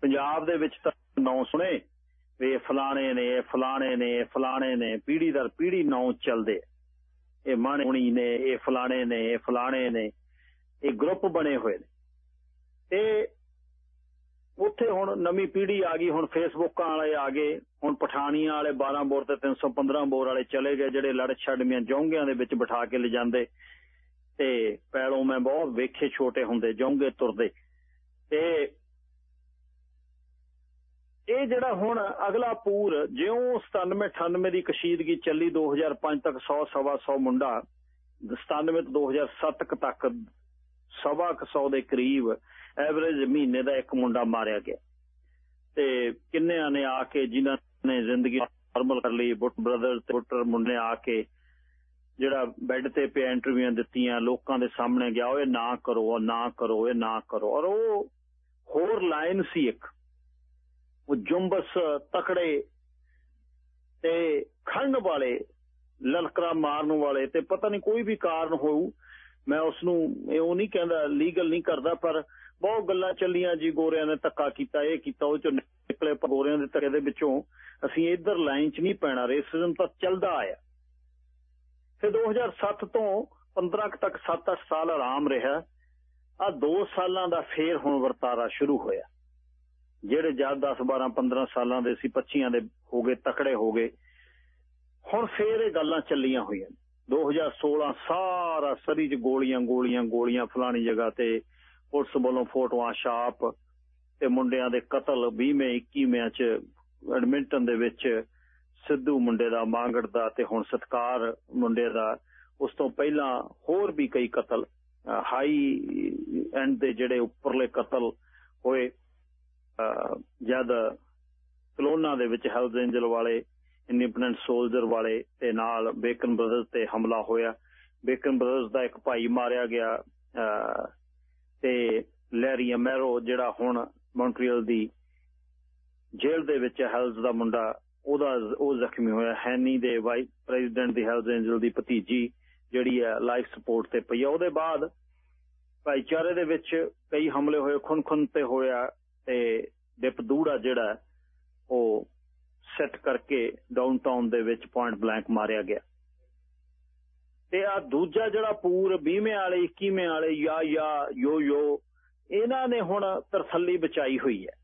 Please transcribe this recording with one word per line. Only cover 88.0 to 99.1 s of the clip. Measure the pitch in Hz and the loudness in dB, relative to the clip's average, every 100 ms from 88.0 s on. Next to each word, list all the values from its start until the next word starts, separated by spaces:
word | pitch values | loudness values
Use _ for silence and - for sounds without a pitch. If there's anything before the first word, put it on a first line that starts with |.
ਵਰਤਾਰਾ | 131 - 123 120 117 | 0 0 -2 0 -2
ਸ਼ੁਰੂ | - 143 139 | 0 2 2
ਹੋਇਆ। | 110 95 - _ _ _ _ _ _ _ _ _ | 0 -4 -6 _ _ _ _ _ _ _ _ _
ਜਿਹੜੇ | 101 139 160 | 0 2 2
ਜਦ | 131 139 | 0 0
ਦਸ, | 143 139 127 127 | 0 -2 -2 0
ਬਾਰਾਂ, | 135 131 | 0 0
ਪੰਦਰਾਂ | 120 127 123 131 | 0 0 2 0
ਸਾਲਾਂ | - 123 127 | 0 0 0
ਦੇ | 123 | 0
ਸੀ, | 120 127 | -2 -2
ਪੱਚੀਆਂ | 131 - 147 131 | -2 -2 0 2
ਦੇ | 120 | 0
ਹੋ | 110 _ _ 123 | -2 _ _ -2
ਗਏ, | 117 | 0
ਤਕੜੇ | 127 - - 139 | 0 -2 -2 0
ਹੋ | 120 110 | 2 2
ਗਏ, | 110 113 - _ _ - _ - _ _ _ _ _ - | 2 0 -4 _ _ -20 _ -20 _ _ _ _ _ -4
ਹੁਣ | 214 240 | -2 -2
ਫੇਰ | - 214 220 | -2 0 2
ਇਹ | 220 | 0
ਗੱਲਾਂ | - 151 160 | 0 0 -2
ਚੱਲੀਆਂ | - 147 131 131 | 0 0 2 0
ਹੋਈਆਂ। | 98 101 95 - _ _ - | -2 -6 -8 -16 _ _ -2
ਦੋ | 135 147 | 0 2
ਹਜ਼ਾਰ | 147 156 | 0 0
ਸੋਲਾਂ | - 151 147 147 131 - | -2 0 2 0 -4 -2
ਸਾਰਾ | 170 185 180 170 160 143 | -2 0 0 0 0 0
ਸਰੀ | 127 - 156 | -2 -2 0
'ਚ | 151 | 0